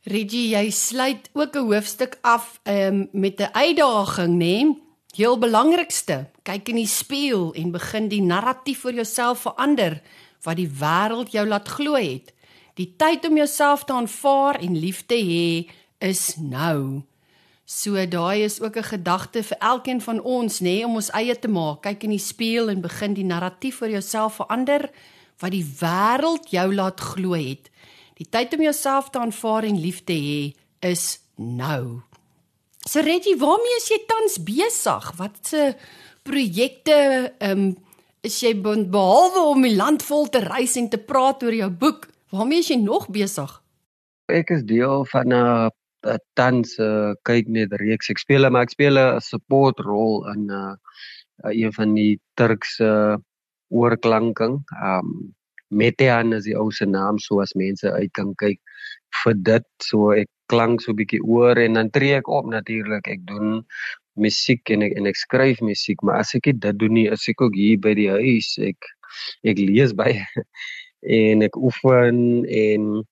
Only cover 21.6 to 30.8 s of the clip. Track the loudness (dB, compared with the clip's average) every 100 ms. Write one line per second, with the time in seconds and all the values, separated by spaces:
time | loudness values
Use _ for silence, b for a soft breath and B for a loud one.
21.6 | -2 -4 -8 -6 -4 -4 -6 -6 -2 0
22.6 | -2 -4 -6 -6 -6 -4 -2 -2 -4 -6
23.6 | -10 -6 -6 -6 -4 -2 -4 -4 -6 -4
24.6 | 0 0 -2 b b b b _ -6 -4
25.6 | -6 -4 -2 2 2 2 0 -2 -4 -2
26.6 | 0 0 -2 -4 -10 -6 -4 -4 -4 -10
27.6 | _ b b b b _ -6 -4 -4 0
28.6 | 0 0 -2 -2 -2 -6 -6 -6 -2 -2
29.6 | 0 -2 -2 -6 -6 -4 -2 -4 -6 -10
30.6 | _ _